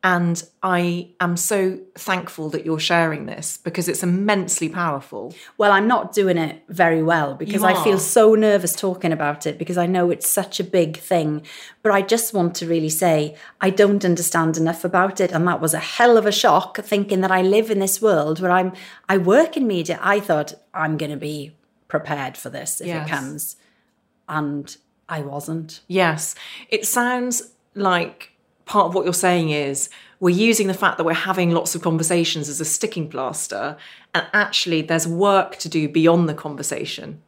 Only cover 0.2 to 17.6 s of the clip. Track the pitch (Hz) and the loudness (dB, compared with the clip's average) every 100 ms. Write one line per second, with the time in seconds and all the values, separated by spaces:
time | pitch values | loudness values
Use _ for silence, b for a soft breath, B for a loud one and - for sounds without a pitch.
0.2 | 175 170 - _ 190 180 175 175 175 _ | 0 -2 -6 _ -2 0 0 -4 -10 _
1.2 | 175 175 - 202 190 190 - - - 185 | -4 -2 -2 0 -2 -4 -14 -16 -4 -4
2.2 | 175 - 156 151 160 156 156 170 165 151 | -4 -10 -8 -6 -4 -4 2 2 2 -2
3.2 | - - 156 - 175 175 170 - 180 180 | -8 -10 -10 -8 -8 -4 -4 -2 0 0
4.2 | 208 202 175 - 160 180 170 139 - 104 | 2 0 0 -4 -4 -2 -4 -4 -8 -14
5.2 | 110 B B - 208 196 214 247 185 - | -14 B B 2 4 6 4 2 0 0
6.2 | 190 170 156 - _ 170 170 165 160 170 | 2 2 0 -6 _ 2 4 4 2 2
7.2 | 147 135 - 202 185 180 165 196 - 240 | 0 -4 -4 2 2 4 4 2 2 6
8.2 | 220 214 214 202 175 - 196 185 170 156 | 6 6 6 4 0 -2 -4 -2 -2 -2
9.2 | 147 151 156 147 160 180 175 185 175 170 | -2 -2 -6 -6 -4 -2 0 2 2 0
10.2 | - - 185 - 180 185 160 156 - 175 | 0 -2 -2 -6 0 2 2 -2 -2 0
11.2 | 151 151 156 B B B 220 196 196 226 | 0 -4 -8 B B B 0 2 2 0
12.2 | - 208 170 175 170 165 156 156 180 156 | 0 0 0 -2 -2 -2 -2 0 2 2
13.2 | 151 B B _ 190 190 208 202 190 170 | 0 B B _ -2 4 4 4 2 0
14.2 | 170 170 160 160 160 165 175 180 196 190 | 0 0 0 0 -2 -2 0 2 2 2
15.2 | 180 165 175 165 156 160 - - 240 226 | 0 2 0 0 -2 -2 -6 4 6 6
16.2 | 208 - 226 160 190 - - 202 202 190 | 4 2 4 4 2 -10 -2 -2 0 0
17.2 | 185 185 185 208 | 2 2 4 2